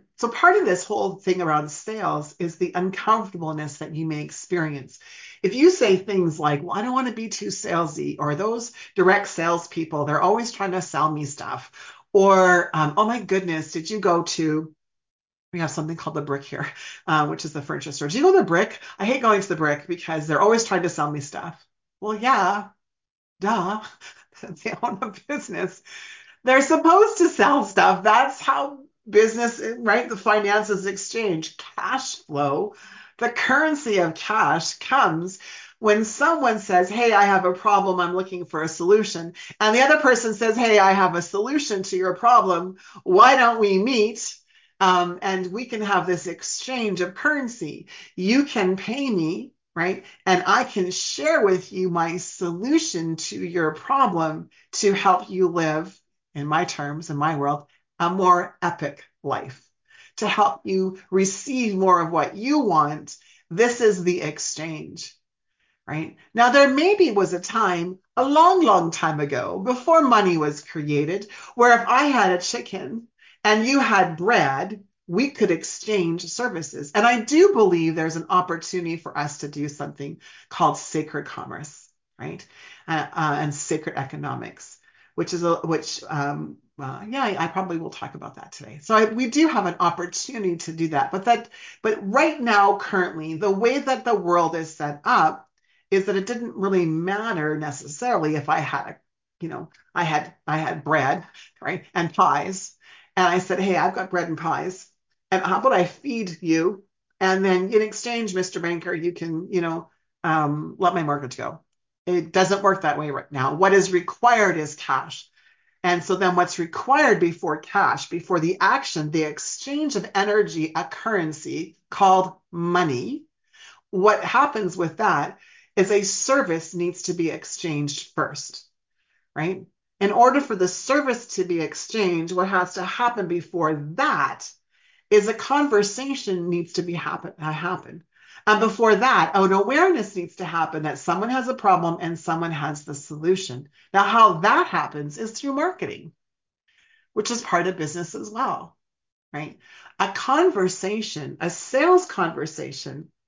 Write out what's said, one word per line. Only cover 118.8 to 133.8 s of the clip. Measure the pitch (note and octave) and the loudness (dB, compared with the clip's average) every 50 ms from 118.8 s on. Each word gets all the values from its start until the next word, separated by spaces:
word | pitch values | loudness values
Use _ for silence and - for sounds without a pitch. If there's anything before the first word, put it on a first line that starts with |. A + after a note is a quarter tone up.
| C#4 - - E3 D3+ D3 | -2 -4 -6 -6 -4 -2
the | D#3+ D#3+ D#3 | -2 -2 -2
exchange | D3+ D3 - - - - - - C4+ C#4+ D4 D#4 C#4+ - | -4 -6 -8 -10 -10 -10 -10 -8 -6 -4 -4 -2 -2 -2
of | G3 - - - | -4 -4 -4 -2
energy, | G3 G3+ G#3 G#3 G#3+ F#3+ E3 D#3+ E3 D#3 D#3 - | -2 0 2 2 2 2 0 -2 -4 -4 -4 -4
a | D#3+ F3 | -6 -8
currency | - - - - A3+ G#3+ F#3 D#3+ D#3 D3 - - C#3+ C#3 D3+ F3 - - _ _ - | -8 -10 -10 -6 -2 -2 -2 -2 -4 -6 -8 -10 -8 -8 -8 -8 -10 -14 _ _ -10
called | - - G3 F#3+ F#3+ F#3 E3+ E3 - _ _ _ | 0 4 6 6 6 6 4 0 -4 _ _ _
money, | F3 E3+ E3+ F3 F3 F3+ F3 D3+ B2+ A#2+ F3+ A3+ C#4 E4 - _ _ _ _ _ _ - - - - _ _ _ | -8 -4 -2 0 0 0 0 0 -2 -4 -4 -6 -8 -10 -12 _ _ _ _ _ _ -20 -20 -20 -20 _ _ _
what | - F#3 F#3+ G#3+ G#3 - - | -2 2 4 4 4 2 0
happens | - - B3+ C#4+ C#4+ C#4+ A3 G3 F3 E3+ | 0 2 2 2 2 0 -2 -4 -4 -2
with | F#3 E3+ D#3+ - | -2 -4 -4 -2
that | - G#3+ F#3+ E3 C#3+ D3+ F#3 - _ _ _ _ _ _ _ - | -2 0 0 2 0 -2 -4 -8 _ _ _ _ _ _ _ 0
is | G3+ F#3 G3+ | 0 2 4
a | G#3 G3+ | 2 2
service | G3 - - - - C4 C4+ C#4 A3+ F3+ E3 E3 - - - | 2 0 -4 -2 0 2 2 2 2 0 -2 -4 -6 -8 -6
needs | F3 F3 F3 F3 - - | -4 -4 -4 -6 -6 -6
to | F#3 F3+ | -6 -4
be | F3 E3 D3+ | -2 -2 -4
exchanged | D3 D3 - - - - - E3 D3 D3 D3 C#3+ C#3+ - - - _ | -4 -6 -10 -12 -12 -8 -6 -4 -4 -2 -4 -4 -6 -8 -12 -8 _
first, | D#3+ D3 - D3 - - - - - - _ _ _ _ _ _ _ _ _ _ _ _ _ - | -4 -4 -4 -6 -10 -14 -14 -16 -20 -20 _ _ _ _ _ _ _ _ _ _ _ _ _ -10
right? | D3 D#3 F3+ F#3+ - - - _ _ _ _ _ - | -6 -6 -6 -6 -8 -10 -18 _ _ _ _ _ -2
In | G3 G3+ | -2 2
order | G3+ A#3+ A#3+ B3+ B3+ C#4+ | 4 6 6 6 6 4
for | C#4 - A3 | 0 -2 -2
the | F#3 F3+ | 0 0
service | F3+ - - - - C4+ D4 C#4+ C4 A3+ A#3 - - - | 0 -2 -2 -2 0 0 0 0 0 -4 -4 -6 -8 -6
to | G3 F3+ | -4 -4
be | F3+ F3 E3 | -2 -2 -2
exchanged, | D#3 D3 - - - - - A3 G3+ F3+ F3 E3 E3 E3+ F3+ | -4 -4 -8 -10 -12 -6 -4 -2 0 0 0 -2 -4 -4 -2
what | F3+ F#3+ F#3+ | -2 -2 0
has | G3 F3+ F3+ F3 - | 0 0 -2 -2 -4
to | G3 F3+ | -8 -8
happen | F#3 - - B3 A#3+ A#3+ G#3+ F#3 | -6 -4 -2 -2 -2 -2 -2 -4
before | E3 F3 F3 D#3+ - - E3+ D#3+ D#3 D#3 D3 | -4 -4 -6 -6 -6 -4 -2 0 0 -2 -2